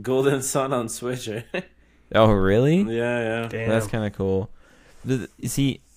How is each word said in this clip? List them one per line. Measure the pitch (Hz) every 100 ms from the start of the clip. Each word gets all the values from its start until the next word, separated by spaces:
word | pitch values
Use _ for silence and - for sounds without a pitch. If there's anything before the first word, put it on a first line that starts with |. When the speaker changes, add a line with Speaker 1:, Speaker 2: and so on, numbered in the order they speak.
Speaker 1:
Golden | 104 131 139 135
Sun | 127 147 135
on | 127 113
Switch, | - 123 123 113
right? | 107 -
<laughs> | 175 - _ _ _ _
Speaker 2:
Oh, | 107 110
really? | 104 95 104 139 175
Speaker 1:
Yeah, | 196 117 120 120 113 113
yeah. | 113
Speaker 3:
Damn. | 113 113
Speaker 2:
That's | 110 107
kinda | 113 104
cool. | - 98 95 104 - _ _ - - -
The, | 131 87 -
you | 131
see, | - 139 - -